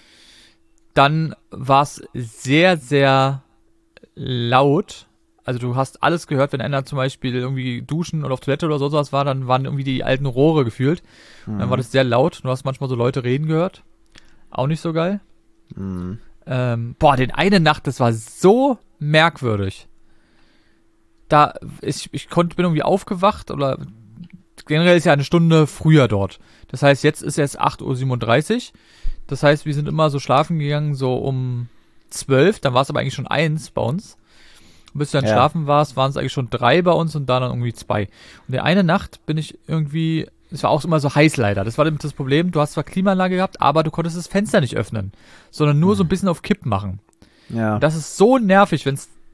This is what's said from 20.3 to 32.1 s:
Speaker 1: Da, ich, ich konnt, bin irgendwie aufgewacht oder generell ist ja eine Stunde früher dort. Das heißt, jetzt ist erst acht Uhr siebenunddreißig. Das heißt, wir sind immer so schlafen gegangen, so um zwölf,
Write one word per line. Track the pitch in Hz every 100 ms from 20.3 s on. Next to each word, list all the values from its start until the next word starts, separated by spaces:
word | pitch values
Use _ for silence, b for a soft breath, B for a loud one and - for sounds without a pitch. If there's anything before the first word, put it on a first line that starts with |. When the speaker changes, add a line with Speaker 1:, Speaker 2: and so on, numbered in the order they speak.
| _ _ _ _ _ _ _ _ _ -
Speaker 1:
Da, | 151 147 - - -
ich, | - 143 -
ich | 135 -
konnt, | - 175 -
bin | 175
irgendwie | 151
aufgewacht | - 190 - 185 196 208 -
oder | - 139 131 131 - - - 175 - _ - -
generell | 151 175 175
ist | 165
ja |
eine | 143
Stunde | 139 175 165 160 151
früher | - 160 156 127
dort. | 101 98 - b b -
Das | 131
heißt, | 143 139
jetzt | 151 -
ist | - 151
erst | 143 -
acht | - -
Uhr | - 127
siebenunddreißig. | 131 123 113 120 151 233 - b b b b b -
Das | 139
heißt, | 147 147 156
wir |
sind | 143 147
immer | 151 156
so | 139
schlafen | - 131 156 165
gegangen, | 143 147 151 139
so | 131 123
um | 123 131 127 120 120 - _ _
zwölf, | _